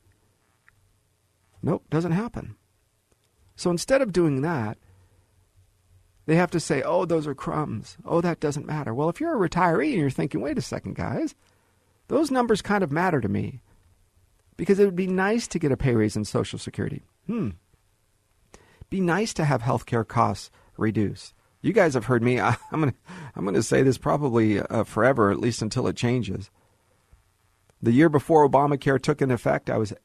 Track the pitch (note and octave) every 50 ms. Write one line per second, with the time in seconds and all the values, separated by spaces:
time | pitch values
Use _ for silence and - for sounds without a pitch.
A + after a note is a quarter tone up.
0 | _ _ _ _ _ _ _ _ _ _ _ _ _ _ _ _ _ _ _ _
1 | _ _ _ _ _ _ _ _ _ _ _ - - B2+ F3+ - _ - D3 D#3+
2 | E3+ F3 E3 F#3+ A3+ A#3 - - - - G#2+ _ _ _ _ _ _ _ _ _
3 | _ _ _ _ _ _ _ _ _ _ _ - - F3+ F3 E3 - - C4+ C#4
4 | C4+ G#3+ E3 F#3 E3+ D#3 C#3 C3 C#3 E3+ E3+ C3+ A2 G#2+ - _ _ _ - _
5 | _ _ _ _ _ _ _ _ _ _ _ _ _ _ _ _ _ _ _ _
6 | _ _ _ _ - - D#3+ E3+ F3+ F3 - E3 - - D#3 C#3 - C#3 E3+ F#3
7 | F#3 D#3+ E3+ D#3+ D3 D3+ C3+ - - E3+ D#3 D3+ D3+ B2+ A#2 G#2+ - - - -
8 | - - D#3 E3+ E3+ F3 D#3+ - - D3 C#3+ D3 - - D#3 D3+ C3+ - A2+ C3
9 | D3+ E3+ E3+ - D4 E4+ D#4+ A#3 F3+ - - E3+ F3+ F3 D#3+ G3+ C#4+ D#4 C4+ F3+
10 | D3 C#3 C3 - D#3+ D3 - - A3+ C#4+ D4+ A#3+ - - - - - - - -
11 | F2 - A#2+ G#3+ E4 D4 - _ _ _ _ _ _ _ _ _ _ _ _ _
12 | _ - - C4+ E4 - C4 B3+ B3 A3+ G#3+ - - - G3+ G3+ F#3+ C#3+ C#3 D#3+
13 | F3+ F#3+ D#3+ C3 G#2+ G2+ G2+ G2+ G#2+ G#2+ - B2 _ _ _ _ _ _ _ _
14 | _ _ _ _ _ _ _ _ _ _ _ - E3+ - G3 F#3 G3+ G3+ F3+ F3
15 | F#3+ F#3 F#3 F#3+ F#3+ G3+ A3 A#3+ - - - E3+ D#3 C#3+ B2+ - - C3 A#2+ A2
16 | G#2+ G#2+ - G#2+ G#2+ - - A#2 A2+ - - - - - - - G#2+ G#2 - -
17 | - _ _ _ - - A3+ A#3 D#3+ G#2 E2 - _ _ _ _ _ _ _ _
18 | _ _ _ _ _ _ _ _ _ _ _ - _ _ _ - - - F3 F#3+
19 | F#3 E3+ D#3+ F#3+ A3 A3+ - - D#3 D3 C#3+ A#2+ A2+ B2+ B2+ A#2 - - B2+ A#2
20 | A2 - - B2 A2+ G#2+ G#2 - - - _ _ _ _ _ - - A2+ G2 A2+
21 | G#2 - G2+ - - - _ _ _ _ _ _ - D3+ F#3+ A3+ F#3 D#3+ C3 B2
22 | G2+ A#2 B2+ A#2 A2+ B2 B2+ A#2 F#2+ A#2 A#2 - - - - D#3 D#3 C3 - _
23 | _ - F#3 F3+ D#3 B2+ - - F3 G3+ F3+ - A2+ - C3+ C3 C3 C3+ B2 -
24 | - D3+ D#3 D3 D3 C3+ A2+ A#2 A2 G#2+ G#2 F#2+ - - - A2+ G2 - - G#2+
25 | A2 C3 C#3 A#2+ G#2+ G2 G2 - G2+ A#2+ A2+ - A#2 G#2 - B2+ A#2+ G2 F2 -
26 | B2+ A#2+ B2 B2+ A2 F#2 F#2 G2 G2 - _ _ _ _ _ _ _ _ _ _
27 | _ _ - _ _ _ _ _ _ _ _ _ _ _ _ - - A2+ A#2 C3+
28 | D#3+ E3+ D3 C#3 - - E3 D#3 D3 C3+ A#2 C3+ C#3+ D3 D3 C3 - D3 C3+ C3
29 | - - D3+ - C#3+ C3 B2 A2 - C#3 C#3+ D3 - B2+ B2 A2+ A2 G2+ G2 -